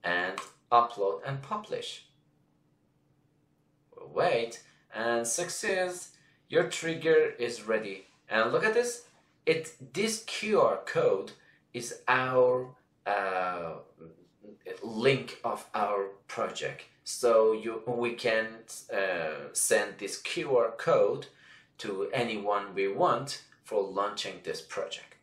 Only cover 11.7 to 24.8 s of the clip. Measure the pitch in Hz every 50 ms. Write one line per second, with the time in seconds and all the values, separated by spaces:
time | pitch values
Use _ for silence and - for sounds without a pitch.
11.7 | _ 123 120 - - - - - 127 127 127 127 131 127 127 127 127 127 127 127
12.7 | - _ _ _ _ _ _ 98 101 101 98 95 92 92 92 90 90 87 85 82
13.7 | 78 - - - _ 78 80 82 82 87 - _ _ _ 104 107 104 _ _ 92
14.7 | 95 - 104 110 110 107 117 135 135 127 - - - - - 120 110 - - -
15.7 | - 107 104 101 104 101 98 98 - - _ _ - - 110 92 - - 71 67
16.7 | 69 - - - _ _ _ - - - - 120 113 110 110 110 110 107 107 113
17.7 | 113 113 - 123 120 117 120 117 113 - - 120 110 110 110 110 113 113 - -
18.7 | - - - - 113 101 98 92 90 85 80 78 78 73 71 - - - - -
19.7 | 113 107 104 101 95 - 101 95 - - - - - 175 160 147 135 120 - -
20.7 | - - - 170 156 120 101 101 - - - - - _ - - - - _ _
21.7 | _ _ - 110 98 95 98 98 - 131 120 113 110 104 98 101 104 101 101 98
22.7 | 92 95 98 98 98 - 175 170 123 120 135 139 - - - _ _ _ _ -
23.7 | - 104 98 92 95 98 101 104 101 - - 101 92 87 - 80 80 - - -
24.7 | - 101